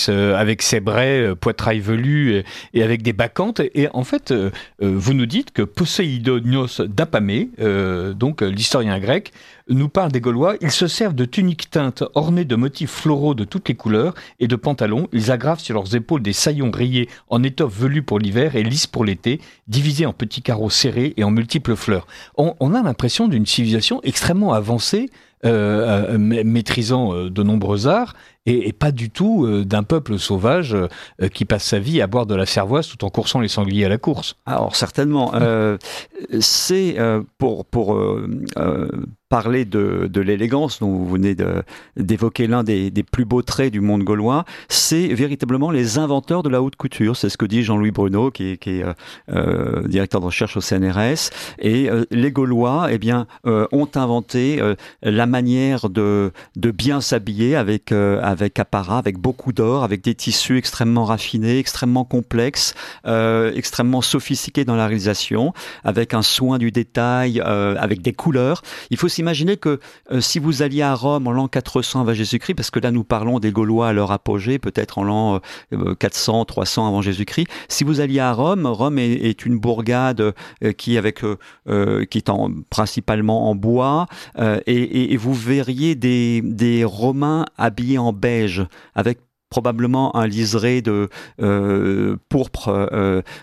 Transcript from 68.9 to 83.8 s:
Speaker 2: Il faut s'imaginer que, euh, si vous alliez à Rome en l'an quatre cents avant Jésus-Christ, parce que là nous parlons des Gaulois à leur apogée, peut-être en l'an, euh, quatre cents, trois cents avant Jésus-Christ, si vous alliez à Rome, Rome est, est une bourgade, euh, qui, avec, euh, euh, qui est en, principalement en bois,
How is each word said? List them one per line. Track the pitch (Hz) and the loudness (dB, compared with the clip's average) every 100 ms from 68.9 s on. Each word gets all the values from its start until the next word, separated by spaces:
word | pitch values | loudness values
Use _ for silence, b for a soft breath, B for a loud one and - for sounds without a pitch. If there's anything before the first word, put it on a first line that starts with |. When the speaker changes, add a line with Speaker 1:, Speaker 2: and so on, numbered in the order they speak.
Speaker 2:
Il | 120 | -2
faut | 175 | -2
s'imaginer | - 165 151 165 208 | 0 -2 0 0 0
que, | 160 139 B B - | 0 -2 B B -4
euh, | 131 | -2
si | 113 170 | 0 0
vous | 147 135 | 0 0
alliez | 147 143 | 0 0
à | 143 | 0
Rome | 131 135 147 123 | 0 0 0 0
en | |
l'an | 123 135 | -2 -2
quatre | 135 - 131 | -2 -2 -2
cents | 120 131 | -2 -2
avant | 117 | 0
Jésus-Christ, | 110 107 117 - | 0 0 -2 -2
parce | 180 113 | -4 -4
que | 123 | -2
là | 120 | 0
nous | 120 | 0
parlons | 110 113 113 123 | 0 -2 0 0
des | 107 | 0
Gaulois | 104 107 113 117 | 0 2 2 2
à | |
leur | 104 98 | 2 0
apogée, | 101 - 101 107 135 | -2 -2 -2 -2 -2
peut-être | - 110 107 - | -4 -4 -4 -2
en | |
l'an, | 101 107 110 98 B B B | 0 2 2 0 B B B
euh, | 104 92 | -4 -4
quatre | 92 104 - | -2 -2 -2
cents, | - 113 | 0 0
trois | 113 - 98 | 0 -4 -4
cents | - 110 | -2 0
avant | 101 | 0
Jésus-Christ, | 101 95 101 - 175 B B | 0 -2 -4 -4 -4 B B
si | - | -2
vous | 147 147 | 0 0
alliez | 143 135 | 0 0
à | 127 | 0
Rome, | 113 151 196 143 | 0 0 0 0
Rome | 107 135 143 | 0 0 0
est, | 120 | 0
est | 120 113 107 123 | 0 0 -2 -2
une | 117 | 0
bourgade, | 113 113 113 123 131 117 | 0 -2 0 0 0 2
euh, | 107 101 - - 110 | 0 -2 -10 -6 -4
qui, | 104 - 117 | -2 0 2
avec, | 104 107 | 0 -2
euh, | 107 101 B B - | -4 -6 B B -2
euh, | 104 101 104 | 0 2 0
qui | 104 110 | 0 -2
est | - | 0
en, | 101 104 92 - | 0 -2 -4 -6
principalement | - 107 - - 110 107 113 113 | -2 -2 -2 -2 0 2 0 0
en | |
bois, | 101 110 120 | 0 2 2